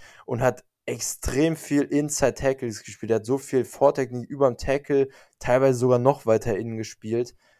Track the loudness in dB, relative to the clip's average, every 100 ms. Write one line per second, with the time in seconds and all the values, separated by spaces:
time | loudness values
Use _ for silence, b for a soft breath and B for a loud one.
0 | b b b 0 0 -2 _ _ -10 -8
1 | -8 -6 -4 0 0 -2 -2 -2 0 0
2 | -2 0 0 0 -2 -2 -6 -8 -14 -12
3 | -2 -2 0 -4 0 -2 -2 2 2 2
4 | -4 -6 -8 0 0 0 -2 -4 2 2
5 | 2 b b b 0 4 4 4 4 4
6 | 4 2 2 2 2 -4 -4 -8 -10 -10
7 | -4 -4 -4 _ _